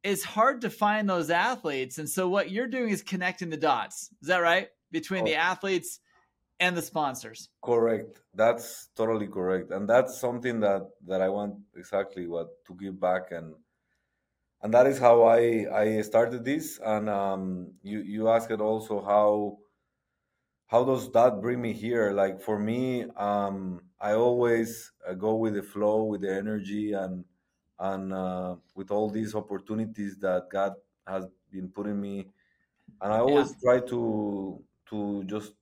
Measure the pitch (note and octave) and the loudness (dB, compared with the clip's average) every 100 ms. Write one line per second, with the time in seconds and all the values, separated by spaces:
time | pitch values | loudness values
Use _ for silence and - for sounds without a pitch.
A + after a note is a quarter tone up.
0 | G3 G3 - G#3 B3 C4 A3+ - G#3 G#3+ | 0 -2 -2 2 2 2 -6 0 0 2
1 | G3+ F3+ D#3 E3+ A3 A#3 E3 C3+ C3 - | 0 0 2 2 2 -2 -4 -4 -4 -8
2 | D3+ - F3+ G3 E3 G3 B3+ C4 A#3 G3 | -6 -2 0 0 0 -4 -4 -2 -2 -2
3 | - F#3 F3+ F3+ F3 D#3 D3+ B2 G2+ - | -4 -4 -4 -4 -8 0 2 2 -2 -10
4 | - _ C#3 F3+ E3+ F3+ G3 _ _ D#3+ | -18 _ -2 2 4 2 0 _ _ -8
5 | D#3 F#3+ F3+ D#3 E3+ F#3 G3 F3+ - - | -4 -2 0 2 0 0 -2 -2 -4 -16
6 | _ _ _ _ _ _ F3+ F3 D#3+ E3 | _ _ _ _ _ _ 0 0 -4 -4
7 | C#3+ B2+ A2+ A2+ - _ - A#2 A2+ G#2+ | -4 -6 -14 -18 -20 _ 0 2 4 0
8 | - - _ F#2+ A2+ A#2 - - - - | -6 -18 _ 2 2 2 -8 -16 -14 -4
9 | A2+ A2 G2+ G2 F2+ F#2 F2+ F#2+ G#2 A#2+ | -2 -2 -4 -4 -2 -2 -2 -6 4 4
10 | C3 - B2 A#2+ B2 A#2 G#2 G2 - _ | 4 -4 -6 -4 -4 0 2 2 -4 _
11 | F2 F#2 F#2+ G2+ G#2 G2+ - F2 F2 G2+ | -6 0 0 0 -4 -10 -18 -20 -6 -4
12 | G2 F#2 E2+ E2+ E2 - - F2+ G2 F#2 | -4 -8 -6 -6 -8 -14 -20 -12 -12 -4
13 | F2+ F#2 F#2 E2+ D#2+ D#2 _ _ _ _ | -2 -2 -4 -12 -12 -18 _ _ _ _
14 | _ _ _ _ _ _ G#2+ A#2+ C3+ C3 | _ _ _ _ _ _ 4 6 6 6
15 | B2 A#2 A2+ A#2 A#2 A2+ G2+ G#2 A2 A2 | 8 10 10 8 6 2 0 2 2 2
16 | G#2 A2+ A#2+ B2 A#2+ D3+ D#3 - A2 G#2+ | 2 2 2 0 -4 -4 -6 -8 -2 -2
17 | G#2+ G2+ G2 F#2+ F#2 F#2 F2 - G2 G#2+ | 0 -2 -2 -2 -4 -6 -10 -16 -10 -8
18 | F#2 G#2+ A2+ A#2 A2+ A2 G#2+ A2 G#2+ G#2 | -6 0 4 4 2 -2 0 0 -2 -4
19 | F#2+ G#2 G#2 G#2+ G#2 - _ _ _ _ | 4 4 6 2 -2 -8 _ _ _ _
20 | _ _ _ _ _ _ _ A#2 B2+ C3 | _ _ _ _ _ _ _ 2 4 0
21 | - A2+ B2 G#2 A2+ B2 A#2 G#2 A2 A#2+ | 2 4 4 4 -2 -2 -4 -4 -2 0
22 | G#2 G2+ F#2+ F#2 - G#2 G#2+ A#2+ B2+ B2 | 2 2 0 0 -4 -2 0 -2 -2 -4
23 | A2 - G2+ G2+ G2+ G2 F#2+ F2 F2 _ | -6 -4 -2 0 -2 -4 -8 -10 -14 _
24 | G2+ A2 A#2+ B2 A#2+ A#2 A2+ A2+ - _ | 0 2 4 4 4 2 0 -6 -16 _
25 | F2+ F#2 G#2+ A2 A2+ G2+ - G2+ G#2 G#2+ | -10 -4 -2 0 0 -2 -6 -2 2 2
26 | A2 G2+ G2 F#2+ G#2 G#2+ F#2+ G#2 G#2 G2 | 0 -2 -2 -4 -4 -6 -6 -6 -4 -4
27 | F#2+ F#2 F2+ _ _ _ _ - F#2+ F#2+ | -4 -8 -14 _ _ _ _ -8 -6 -4
28 | F#2+ F#2+ F#2 F2+ F#2 F2 _ F#2+ F#2+ G#2 | -6 -4 -4 -4 -6 -10 _ -14 -4 -2
29 | G#2+ G#2+ A2 G#2+ G#2 G2 - A2 A2+ A2 | -2 -4 -4 -6 -6 -10 -6 -6 -6 -6
30 | G2+ F#2+ F#2+ F2+ - G2 G2 F#2+ _ _ | -10 -4 -2 -2 -2 -2 -2 -4 _ _
31 | - F#2+ F#2 _ _ G2 F#2 G2+ G#2 G2+ | -10 -8 -8 _ _ -12 -12 -8 -6 -4
32 | G2+ G2 F#2+ _ _ _ _ _ - _ | -6 -10 -12 _ _ _ _ _ -20 _
33 | G2 A2 B2+ C#3+ C3+ - B2 B2 B2 A#2+ | -2 2 4 4 2 0 2 2 2 -2
34 | A#2 G#2+ G#2 G2+ G2 - - _ _ G#2+ | -2 -2 -4 -4 -8 -12 -20 _ _ -6
35 | G#2 G2+ F#2+ G#2+ G2+ _ | -4 -6 -6 -8 -8 _